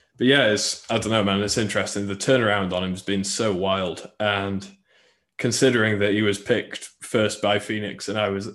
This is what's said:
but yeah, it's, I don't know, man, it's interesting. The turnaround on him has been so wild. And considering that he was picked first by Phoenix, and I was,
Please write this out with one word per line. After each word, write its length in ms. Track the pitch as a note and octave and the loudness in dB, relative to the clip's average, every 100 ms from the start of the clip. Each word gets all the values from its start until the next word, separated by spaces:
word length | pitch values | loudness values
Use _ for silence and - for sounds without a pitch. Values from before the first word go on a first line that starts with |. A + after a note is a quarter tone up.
| _ - | _ 0
but 60 | A#2+ | 4
yeah, 240 | C#3 A2+ | 4 4
it's, 340 | G#2 - - - | 2 -2 -6 -4
I 120 | A#2 | -2
don't 120 | G#2 | 2
know, 120 | A2+ | 2
man, 180 | G2+ G2 | 2 2
it's 160 | G2+ - | 0 0
interesting. 480 | G#2 G#2 F#2+ G#2 G2+ | -2 -2 -2 -4 -6
The 80 | G2 | -4
turnaround 580 | - C3 A2 G2+ F#2+ | 2 4 4 2 0
on 100 | F2+ | -2
him 80 | F#2 | -2
has 100 | F#2 | -4
been 220 | - G2+ | -2 -2
so 280 | G2 - A2+ F#2 | -2 -2 0 0
wild. 520 | F#2+ F#2+ F2+ D#2+ - - | 0 -2 -2 -6 -10 -4
And 440 | G#2+ G2+ G2 G2 - - _ _ _ _ _ - | -2 0 -2 -4 -8 -16 _ _ _ _ _ -4
considering 580 | B2 A#2 C3 A#2 A2 G#2 | -2 4 4 4 2 2
that 160 | G#2 | 2
he 80 | G#2 | 2
was 160 | G#2+ G2+ | 2 0
picked 540 | - A2 - - - _ | 0 -2 -2 -10 -14 _
first 400 | - A#2+ G#2 - | -4 0 0 0
by 160 | G2+ G#2 | 0 0
Phoenix, 500 | G#2 G#2+ G#2 F#2 - | 0 -6 -6 -8 -6
and 120 | G#2+ | -2
I 100 | G2+ | 0
was, 180 | G2 A2 | -2 -6